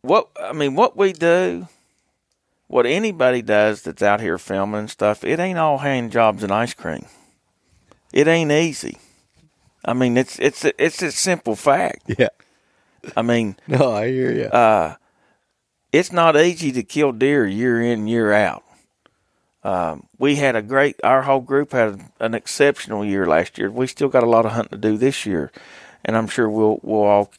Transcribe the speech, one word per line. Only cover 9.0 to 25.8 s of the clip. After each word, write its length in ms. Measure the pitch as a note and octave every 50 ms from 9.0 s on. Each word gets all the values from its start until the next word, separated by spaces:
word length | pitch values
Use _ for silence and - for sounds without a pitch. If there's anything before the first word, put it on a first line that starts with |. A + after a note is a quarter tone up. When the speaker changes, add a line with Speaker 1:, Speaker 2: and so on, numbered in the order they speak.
| _ _ _ _ _ _ _ _ _ _ _ _ _ _ _ _ -
Speaker 1:
I 100 | - A#2+
mean, 220 | B2+ B2+ B2 A#2+
it's, 220 | B2 C3 - - -
it's, 260 | - - - - - - - -
it's 240 | C#3+ E3 - -
a 80 | F#3 D#3
simple 460 | - - - G3 F3+ E3 _ A#2+ G#2+
fact. 460 | - - D3 C3+ F3 F#3 - - - _ - - -
Speaker 2:
Yeah. 100 | B2 - _ _ _ _ _ _ _ _ _ _ _ _ _ _ - - -
Speaker 1:
I 60 | -
mean, 340 | A2+ A#2+ A#2+ A#2 A2+ G#2 F#2+ _ _
Speaker 2:
No, 240 | - C#3 B2+ C3+ B2+
I 160 | A2 G#2 A2 B2
hear 220 | C3 C3 B2+ B2+
ya. 140 | A#2 - A#2 A2
Speaker 1:
uh, 460 | - A#2+ A#2 A2 A2 G2 D#2+ D#2 D#2 _ _ _ _ _ _ _ _ _ _ _ _ _ _ _ _ _ _ _
it's 200 | - D3+ F3+ -
not 240 | F3+ F3 E3 E3 D3+
easy 340 | D3 D#3+ F3+ F3 D#3+ E3+ C#3+
to 100 | B2+ B2+ G#2
kill 260 | _ - D3 D3+ C#3
deer 340 | A#2+ G#2+ B2 C#3 D3 C#3+ A#2
year 360 | G2 F#2+ G#2+ B2 B2+ A#2 A#2
in, 240 | A#2 A#2+ A#2+ A2 G#2+
year 260 | G#2+ A#2 A#2 A2 G#2
out. 300 | G#2 G#2+ G#2 E2+ - - _ _ _ _ _ _ _ _ _ _ _ _ _ _ _ _ _ _ _ _ _
Um, 420 | G2 F#2+ F2+ F2 E2 D#2+ C#2 - _ _ _
we 180 | B2+ C#3+ C#3+
had 200 | D3 C#3+ C3+ A#2+
a 60 | A2+
great, 340 | G#2 G#2+ C3+ C3+ C#3+ C#3+ - - -
our 180 | A2+ C3 C3+
whole 180 | C3 C#3 C3+ C3+
group 320 | A#2+ C3 C3+ C#3 D3 -
had 280 | - B2+ A2+ G#2+ G2 G2 - - _ _
an 120 | A2+ A2+ A2+
exceptional 720 | - _ - - - C#3+ C#3+ C#3 - - - A2 G#2 G#2
year 220 | G#2 G2 G2 F#2
last 320 | F2 D#2 E2 F2+ - _ -
year. 120 | G#2 G2+
We 160 | G#2+ B2 C3 B2+
still 200 | - - D3 C3+
got 140 | - C3
a 60 | A#2 A#2
lot 160 | A#2 A2+ A2+
of 60 | G#2+
hunting 180 | A2+ A#2+ A2 -
to 180 | - G2+ G#2+ G#2+
do 80 | G#2+
this 300 | G#2 A#2+ C#3 C3+ - -
year, 240 | G#2+ F#2+ D#2+ C#2+ C2+ _ - - - - -